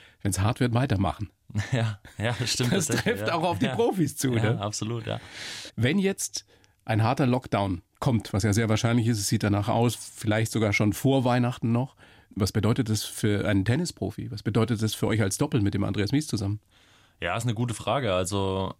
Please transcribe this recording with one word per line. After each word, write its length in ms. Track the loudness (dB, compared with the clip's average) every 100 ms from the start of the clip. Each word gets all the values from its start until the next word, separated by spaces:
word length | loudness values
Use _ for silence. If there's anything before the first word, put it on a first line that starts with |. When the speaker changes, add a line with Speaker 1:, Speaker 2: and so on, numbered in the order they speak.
| -20 _
Speaker 1:
wenn's 180 | -4 0
hart 200 | 0 2
wird, 140 | 2
weitermachen. 560 | 2 2 2 0 -2 -8 _ -8
Speaker 2:
<laughs> 200 | -6 -2
Ja, 260 | -2 -2 -4 -12 -6
ja, 180 | -4 -2
das 140 | -4
stimmt 200 | -2 0
Speaker 1:
Das 140 | 0 0
Speaker 2:
tatsächlich, 280 | -2 -2
Speaker 1:
trifft 140 | -2 -2
Speaker 2:
ja. 60 |
Speaker 1:
auch 100 | 0
auf 140 | 0 0
die 80 | -2
Speaker 2:
Ja. 80 |
Speaker 1:
Profis 400 | 0 0 2 -2 0
zu, 180 | 0
Speaker 2:
Ja, 80 | 2
Speaker 1:
ne? 180 | 2 0
Speaker 2:
absolut, 460 | -2 -4 -4 -4 -4
ja. 140 | -6 -8 -14 -12 -12 -10
Speaker 1:
Wenn 240 | -2 2 2
jetzt 460 | 0 -2 -6 -8 -12 _ _ _
ein 180 | -2 2
harter 240 | 2 2 2
Lockdown 560 | 2 0 0 0 -2 -8 _
kommt, 340 | 0 0 0
was 80 | 0
ja 100 | 2
sehr 160 | 2 2
wahrscheinlich 380 | 2 2 2 2
ist, 120 | 0
es 100 | 0
sieht 140 | 0
danach 240 | 2 0 2
aus, 260 | 2 2
vielleicht 580 | 0 -8 -6 0 0 0
sogar 220 | 0 2
schon 180 | 2 2
vor 320 | 2 2 4
Weihnachten 480 | 4 2 2 0 0
noch. 240 | 0 0 -8 -20 -20 _
Was 180 | -2 0
bedeutet 380 | 2 2 2 0
das 120 | -2
für 440 | -4 -2 0 0 2
einen 160 | 2
Tennisprofi? 640 | 2 0 -2 -4 -8 -6 -10
Was 120 | -8
bedeutet 400 | -2 2 2 2
das 120 | -2
für 120 | 0 0
euch 160 | 2
als 160 | 0 0
Doppel 240 | 0 2
mit 100 | 2
dem 120 | 0
Andreas 280 | -2 0 0
Mies 140 | 0 0
zusammen? 340 | -4 -4 -4 -8 _ _ _ _ _
Speaker 2:
Ja, 160 | -4 -2
ist 80 |
eine 100 | -2
gute 200 | -2 -4
Frage. 380 | -4 -2 0 0
Also, 600 | 0 0 0 0 -2 -4 -6